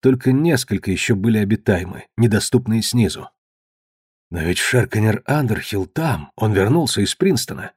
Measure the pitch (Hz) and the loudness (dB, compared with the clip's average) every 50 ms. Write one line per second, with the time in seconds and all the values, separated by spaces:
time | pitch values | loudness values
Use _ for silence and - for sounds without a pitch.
0 | - 131 131 127 - 127 131 135 156 170 156 - - - 107 95 - 98 92 87 | 4 2 2 4 2 0 2 2 2 2 2 0 0 -2 -4 -4 -2 -4 -4 -2
1 | - - 120 98 95 117 110 107 104 98 110 104 _ - 101 87 82 90 95 - | 0 0 0 0 2 2 2 2 2 0 0 0 _ 0 0 0 -2 -8 -12 -16
2 | - _ _ - 117 117 101 104 - - - 120 123 107 110 113 107 - - 120 | -18 _ _ 0 2 2 2 0 0 2 0 0 0 0 -2 -2 -2 -2 0 0
3 | 113 - - - - - _ _ _ _ _ _ _ _ _ _ _ _ _ _ | 0 0 -2 -6 -14 -18 _ _ _ _ _ _ _ _ _ _ _ _ _ _
4 | _ _ _ _ _ _ 85 85 80 85 90 - - - - 123 120 127 - 110 | _ _ _ _ _ _ -8 -4 -2 -2 -2 -2 -2 0 2 0 0 2 0 0
5 | 107 110 101 - _ - 135 151 143 117 107 - - - - 98 95 - _ 151 | 2 2 0 0 _ -2 -2 0 0 -2 -2 -4 -6 -6 -6 -6 -6 -4 _ -4
6 | 160 160 117 78 73 - _ - 110 107 101 98 95 104 143 170 156 120 - - | -2 -2 -2 -4 -6 -14 _ -4 -2 0 2 2 2 4 4 2 2 0 0 0
7 | 101 - - _ - 196 175 117 - - - 127 - - _ | 0 -2 0 _ 2 2 2 0 -2 -6 -10 -12 -14 -16 _